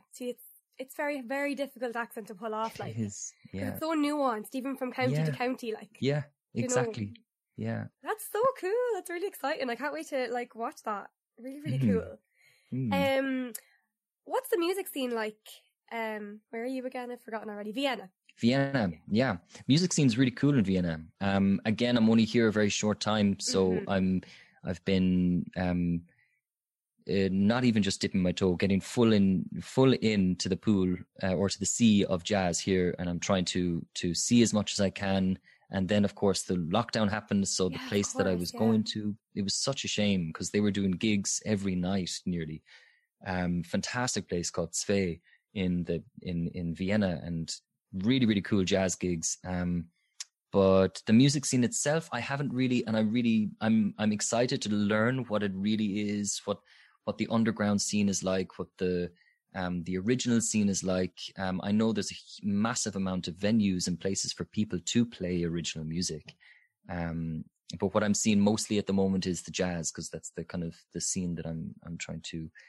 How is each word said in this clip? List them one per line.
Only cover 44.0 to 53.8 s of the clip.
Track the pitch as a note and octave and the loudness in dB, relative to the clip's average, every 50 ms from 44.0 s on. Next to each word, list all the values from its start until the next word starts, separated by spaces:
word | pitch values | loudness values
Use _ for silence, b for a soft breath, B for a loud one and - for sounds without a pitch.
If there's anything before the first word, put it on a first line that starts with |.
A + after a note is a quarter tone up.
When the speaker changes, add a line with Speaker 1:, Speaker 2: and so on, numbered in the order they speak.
| B2 B2+ - G#2+ F#2 - | -2 -2 -2 -4 -4 -4
Speaker 2:
place | F#2+ F2 E2+ - | -4 -4 -4 -4
called | - - E2+ D#2+ - | -4 -4 -4 -4 -4
Zwei | - - - G2+ G2 G2 F2+ E2 - b b b b b _ _ | -6 -2 0 0 2 2 0 -2 -6 b b b b b _ _
in | G#2 F#2 F2+ F2+ F2 E2+ | -2 0 0 0 0 0
the, | - E2+ E2 - - _ - | -2 -4 -4 -6 -8 _ -12
in, | - F2 F2 E2+ E2 E2+ | -8 -6 -4 -4 -4 -4
in | - F2+ F2 E2+ D#2+ | -4 -6 -6 -6 -4
Vienna, | D#2+ F#2+ F#2 G2+ G#2+ G#2 F#2 F2 C#2 - | -4 -2 0 2 2 2 0 -2 -4 -6
and | E2+ E2+ E2 D#2+ - - - - _ _ _ _ _ - | -6 -6 -6 -6 -6 -10 -12 -14 _ _ _ _ _ -8
really, | F#2+ F#2 A2 C3 C3+ A#2 | -4 0 0 2 4 4
really | G#2+ A2 G2+ | 4 4 2
cool | F2 - A#2 G2+ F#2+ | 2 2 0 0 2
jazz | F2 G2 F#2+ F#2+ F#2 - | 2 2 2 2 0 0
gigs. | - - F2+ F2+ E2 D#2+ - - - - | -2 -2 -2 -2 -2 -4 -6 -6 -6 -6
Um, | F2+ F2+ F2+ F2+ F2 F2 F2 E2+ - _ _ _ _ _ _ - - _ _ _ _ | -6 -4 -2 -2 -2 -2 -2 -4 -6 _ _ _ _ _ _ -16 -16 _ _ _ _
but | - G2 G2 F#2+ F#2+ F#2+ F#2+ F#2+ - - - | 2 4 6 8 8 6 6 4 2 -4 2
the | - G#2+ | 6 8
music | A2+ C3+ C#3+ C#3 D3+ C3+ | 8 8 8 6 2 0
scene | - - B2+ A#2+ | 0 2 2 2
itself, | A2+ - - - C#3+ D3+ E3 D#3+ - | 2 0 -2 0 0 0 0 -2 -4
I | - A#2+ | -6 -6
haven't | A#2 - C#3 C#3 C#3+ C3 B2 | -4 -4 -4 -4 -2 -2 0
really, | B2 C3 B2+ B2+ B2 - | 0 2 2 2 2 2
and | - A2 A2 | 2 2 2
I | |
really, | A2 G#2+ G#2+ B2 A#2+ A#2 A2 A2 G#2+ G2+ - - | 2 2 2 2 4 4 4 4 2 0 -2 -2
I'm, | A2 A2 A2+ A2 | 2 4 4 4